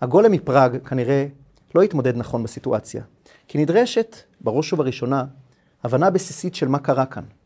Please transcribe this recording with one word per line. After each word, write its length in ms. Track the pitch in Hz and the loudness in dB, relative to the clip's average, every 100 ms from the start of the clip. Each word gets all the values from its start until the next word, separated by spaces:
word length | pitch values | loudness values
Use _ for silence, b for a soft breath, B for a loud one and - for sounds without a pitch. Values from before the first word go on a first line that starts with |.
הגולם 300 | 127 165 226 | 0 4 4
מפראג 560 | 180 - 131 127 127 - | 4 2 4 4 2 -4
כנראה 400 | 131 120 139 143 - _ _ _ 165 | -4 0 0 -2 -8 _ _ _ 2
לא 60 | |
התמודד 360 | 208 160 127 120 | 2 2 0 -2
נכון 260 | 113 123 | -4 -6
בסיטואציה, 600 | 110 - 131 107 - - - _ b b _ | -6 -8 -4 -4 -4 -12 -14 _ b b _
כי 100 | 147 | -2
נדרשת, 580 | 151 185 240 - 226 - - _ | 2 2 2 0 -4 -8 -20 _
בראש 320 | 113 123 156 | -4 -2 -2
ובראשונה, 520 | 170 131 127 123 139 127 - _ _ _ _ | -2 -2 -4 -4 -4 -4 -12 _ _ _ _
הבנה 260 | 123 127 185 | -2 2 2
בסיסית 460 | 185 - - 180 - | 0 -2 -8 -10 -4
של 120 | 131 | -2
מה 120 | 139 | -2
קרה 260 | 139 135 131 | 0 0 -2
כאן. 180 | - - _ | -6 -16 _